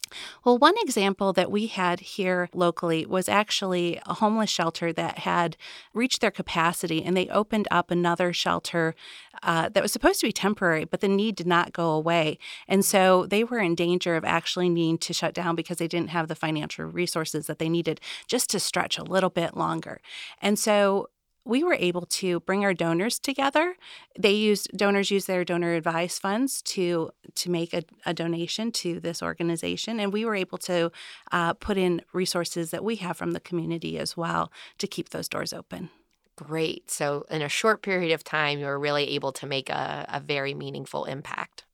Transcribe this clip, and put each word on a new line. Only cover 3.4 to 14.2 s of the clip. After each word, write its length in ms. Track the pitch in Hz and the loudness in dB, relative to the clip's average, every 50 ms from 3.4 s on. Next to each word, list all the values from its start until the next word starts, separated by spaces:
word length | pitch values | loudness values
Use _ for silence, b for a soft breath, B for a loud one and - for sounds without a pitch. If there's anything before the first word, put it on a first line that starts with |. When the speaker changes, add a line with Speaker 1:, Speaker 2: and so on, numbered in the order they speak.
| 214 - - - 208 190 185 180 175 175 165 - - | 2 2 -2 -2 -2 0 0 0 0 0 -2 -4 -4
Speaker 1:
a 100 | - 170 | -6 -2
homeless 340 | - 220 208 214 226 220 196 | 0 2 2 2 2 0 0
shelter 440 | - - 175 165 165 - 175 170 160 | 0 0 0 -2 -2 -2 -2 -2 -2
that 260 | 170 170 165 170 - | -2 -2 -4 -4 -4
had 380 | - 185 175 175 170 170 160 - B B B B B B B | -2 0 2 2 2 0 -2 -6 B B B B B B B
reached 280 | 208 240 262 - - | -2 0 0 0 2
their 80 | - 214 | 0 0
capacity, 720 | - - 185 - - 170 160 170 175 - - 170 165 160 156 | 0 -2 -6 -2 0 2 2 2 2 0 -2 -2 0 0 0
and 140 | - 180 190 | 2 2 2
they 120 | 180 - | 2 2
opened 380 | - 202 214 - - 214 202 - | 0 0 0 0 0 0 0 2
up 180 | 175 175 175 - | 2 2 2 2
another 420 | 175 175 175 175 170 - 185 175 | 2 2 2 2 2 2 0 0
shelter, 640 | 170 - - 185 170 170 - - - 170 165 160 165 B B B B B B B B B | 0 0 0 0 0 -2 -2 -2 -2 0 0 0 -2 B B B B B B B B B
uh, 280 | - - 170 165 160 - | -2 0 2 2 2 2
that 120 | 214 196 | 2 2
was 100 | - 202 | 2 2
supposed 280 | - 233 - 311 392 - | 2 2 4 2 4 4
to 80 | - 262 | 0 -2
be 40 | |
temporary, 520 | 202 - - 196 208 - 202 175 160 156 160 | 0 0 0 0 0 2 2 2 2 2 0
but 160 | 165 - - | -2 -2 0
the 80 | - 196 | 2 2
need 280 | 196 196 208 226 214 | 2 2 2 0 -2
did 120 | - 170 175 | -2 0 2
not 260 | 175 170 175 - - | 4 4 2 2 0
go 160 | - 170 165 | 0 0 2
away. 460 | 156 156 156 165 170 170 156 156 147 - B B B B B B | 2 2 2 2 4 4 4 2 0 -4 B B B B B B
And 180 | 190 196 196 | 4 4 4
so 400 | - - 196 185 185 185 185 175 | 6 6 6 8 8 8 6 4
they 180 | - 196 208 226 | 2 2 0 0
were 160 | 233 247 240 | 0 0 0
in 140 | 208 170 170 | 2 2 2
danger 420 | 165 175 170 175 180 - 180 170 | 2 2 2 2 2 2 0 0
of 100 | 160 | 0